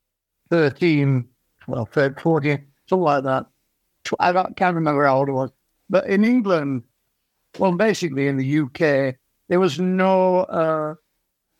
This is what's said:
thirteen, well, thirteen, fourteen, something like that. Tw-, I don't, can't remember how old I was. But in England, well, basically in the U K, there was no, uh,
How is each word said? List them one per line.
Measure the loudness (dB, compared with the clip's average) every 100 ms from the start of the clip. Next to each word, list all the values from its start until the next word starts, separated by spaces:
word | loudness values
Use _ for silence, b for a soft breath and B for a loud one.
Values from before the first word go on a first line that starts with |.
| _ _ _ _ -2
thirteen, | 0 2 0 0 2 2 0 -2 _ _ _ -10
well, | -8 -4
thirteen, | -2 -2 -2
fourteen, | -2 0 0 -4 -6 _ -4
something | -2
like | 0 0 0
that. | -4 -6 _ _ _ _ _
Tw-, | -8 -2
I | 2
don't, | 2 -2 -2
can't | -2
remember | 0 0 2 2
how | 2
old | 0
I |
was. | -2 -6 -8 _ _ -2
But | -2 0
in | 0
England, | 2 2 2 0 -2 -6 -8 _ _ _ _ _ _ -2
well, | 0
basically | 2 0 0 -4 -2 -2
in | -2
the | -2
U | -2 -2
K, | 0 0 2 0 -4 _ _ -2
there | 0
was | 0 0
no, | -2 0 2 2 2 2
uh, | 0 -2 -2 -2 -4 -10 _ _ _ _ _ _